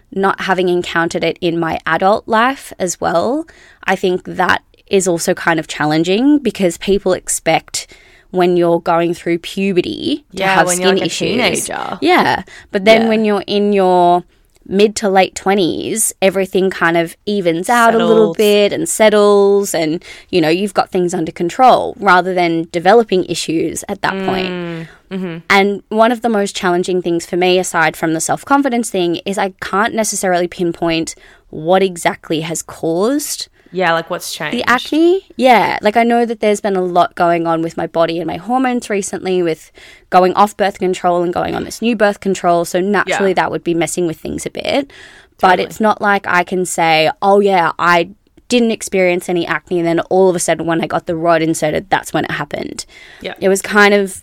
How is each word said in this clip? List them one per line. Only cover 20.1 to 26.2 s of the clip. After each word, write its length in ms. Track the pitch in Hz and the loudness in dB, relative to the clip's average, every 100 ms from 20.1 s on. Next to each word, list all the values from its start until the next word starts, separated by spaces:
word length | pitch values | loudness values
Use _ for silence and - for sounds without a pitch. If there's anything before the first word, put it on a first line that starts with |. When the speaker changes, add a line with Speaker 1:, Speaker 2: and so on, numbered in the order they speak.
| - - | -20 -4
Speaker 1:
you 100 | 180 | 0
know, 80 | 156 | 2
you've 240 | 175 202 | 0 0
got 160 | - - | -2 -2
things 220 | 185 175 | 0 -2
under 180 | 180 160 | -2 -6
control 640 | - 170 - 254 175 85 - | -4 -4 4 6 6 2 -2
rather 320 | 196 180 180 | 2 4 2
than 320 | 180 175 165 165 | 0 0 0 -4
developing 520 | 175 175 233 220 185 - | -2 4 4 4 0 -2
issues 580 | 165 - 160 165 - - | -4 -4 -2 -4 -6 -10
at 120 | 202 | -6
that 100 | 156 190 190 | -4 -4 -4
point. 220 | 190 185 | -4 -4
Speaker 2:
Mm, 400 | 180 170 165 160 - - | -6 -8 -10 -12 -18 -14
mm-hmm. 260 | 190 185 165 - | -10 -8 -8 0
Speaker 1:
And 320 | 196 202 202 - | 2 2 0 -2
one 200 | 220 226 | 2 2
of 100 | 240 | 2